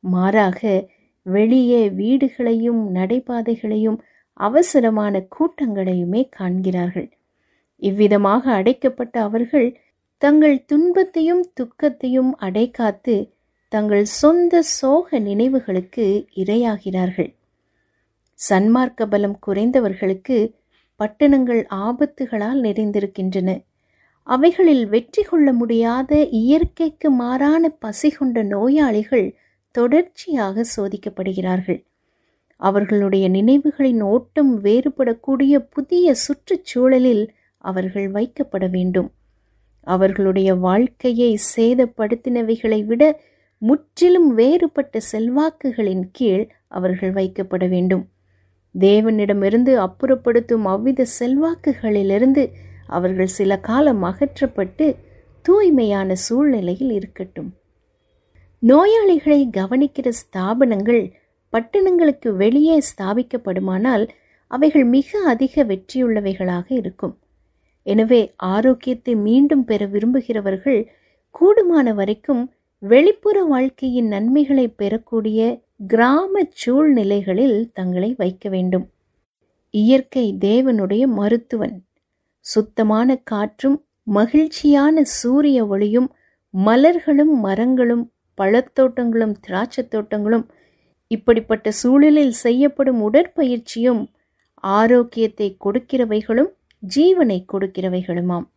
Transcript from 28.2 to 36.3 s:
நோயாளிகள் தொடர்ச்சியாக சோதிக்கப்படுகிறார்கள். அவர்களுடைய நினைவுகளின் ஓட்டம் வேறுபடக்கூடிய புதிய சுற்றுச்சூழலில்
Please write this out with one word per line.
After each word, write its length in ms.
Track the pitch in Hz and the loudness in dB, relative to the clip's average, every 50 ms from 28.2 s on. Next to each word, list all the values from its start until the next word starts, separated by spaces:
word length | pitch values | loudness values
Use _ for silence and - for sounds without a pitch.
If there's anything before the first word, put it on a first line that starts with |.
| 277 254 233 233 214 | -4 -2 -2 -2 -2
நோயாளிகள் 800 | 196 202 202 214 254 277 311 294 262 214 208 214 - 269 240 190 - - _ _ _ _ _ _ _ _ | -2 -2 -2 0 2 2 2 2 2 0 -2 -2 0 0 0 0 -2 -6 _ _ _ _ _ _ _ _
தொடர்ச்சியாக 880 | 247 240 247 269 320 349 349 _ - - 370 311 254 214 190 190 214 233 | -2 0 2 2 2 0 0 _ -20 -10 -6 -4 -4 -4 -4 -4 -4 -6
சோதிக்கப்படுகிறார்கள். 1120 | 226 - - 202 196 202 202 - 208 190 - 190 190 190 190 185 185 185 185 185 - 175 - _ _ _ _ _ _ _ _ _ _ _ _ _ _ _ _ | -6 -6 -6 -6 -6 -6 -8 -10 -12 -10 -8 -8 -6 -6 -4 -2 -2 -2 -2 -2 -4 -6 -6 _ _ _ _ _ _ _ _ _ _ _ _ _ _ _ _
அவர்களுடைய 640 | - 190 196 202 202 185 214 208 202 196 196 196 190 185 | -2 0 0 0 0 0 0 0 0 0 0 0 2 2
நினைவுகளின் 720 | 185 190 208 226 269 285 277 302 285 - 277 262 240 226 208 | 0 2 2 4 2 2 2 -2 -2 0 0 0 0 0 0
ஓட்டம் 480 | 196 208 247 247 _ _ 302 294 269 247 214 | 0 0 -2 -2 _ _ 0 0 2 0 0
வேறுபடக்கூடிய 960 | 196 202 214 247 262 294 262 - 262 240 233 233 - - 269 247 277 277 285 277 277 _ | 0 2 0 2 0 -2 -2 -2 -2 -2 -2 -6 -4 -4 -2 0 2 2 2 2 0 _
புதிய 460 | _ - 277 _ 349 349 359 339 262 | _ -10 -6 _ 0 2 2 2 2
சுற்றுச்சூழலில் 1080 | - - - | 0 -2 -6